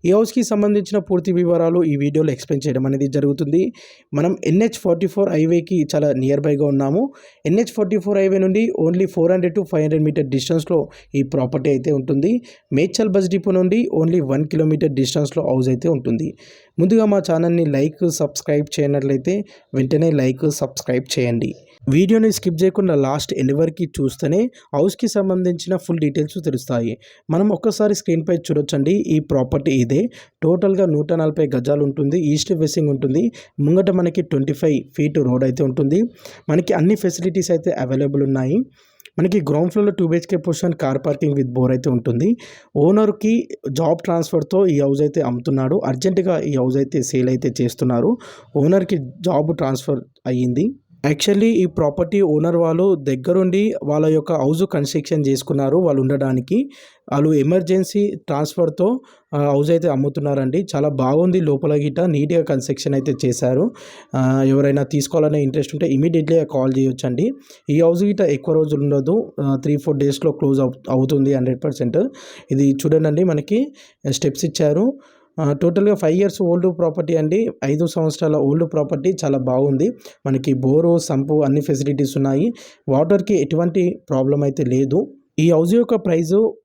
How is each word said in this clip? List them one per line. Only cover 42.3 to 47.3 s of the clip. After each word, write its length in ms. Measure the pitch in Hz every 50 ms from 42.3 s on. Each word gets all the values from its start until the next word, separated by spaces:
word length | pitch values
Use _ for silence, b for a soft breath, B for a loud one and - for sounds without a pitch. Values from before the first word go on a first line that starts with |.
| 240 233 B B B B B B B
ఓనర్కి 580 | 135 147 165 196 208 220 208 208 214 - 214 226 233 - - - - - 143
జాబ్ 320 | 135 139 165 151 170 170 -
ట్రాన్స్‌ఫర్‌తో 560 | - 170 170 165 - - 165 147 - - 185 196
ఈ 100 | 185 156 143
హౌస్ 220 | 139 139 139 139
అయితే 200 | 151 151 143 165
అమ్ముతున్నాడు. 560 | 147 120 123 123 120 135 135 131 131 131 160 208 -
అర్జెంటుగా 520 | - 131 131 131 190 185 190 180 190 175 156 -
ఈ 100 | 147 143
హౌస్ 220 | 131 123 127 127
అయితే 240 | 139 139 135 - 135 123
సేల్ 280 | - - 131 123 127